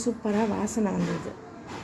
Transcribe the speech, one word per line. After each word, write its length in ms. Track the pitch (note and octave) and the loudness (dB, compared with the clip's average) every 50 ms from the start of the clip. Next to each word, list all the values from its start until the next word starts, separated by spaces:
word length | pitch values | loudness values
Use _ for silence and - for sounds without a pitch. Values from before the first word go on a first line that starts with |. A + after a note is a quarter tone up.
| - | 4
சூப்பரா 420 | A#3+ G#3+ - - G#3+ G3+ G#3 A3+ G#3 | 0 0 0 0 2 4 4 4 4
வாசனை 440 | G3 F#3+ G3+ G#3 - A3+ G#3 F#3+ | 2 2 0 0 2 2 2 2
வந்தது. 380 | F#3 F3+ F3 E3+ F3 D#3+ - - - - - - - - - - - - | 2 2 2 0 0 -2 -4 -6 -10 -10 -14 -14 -14 -14 -12 -12 -10 -10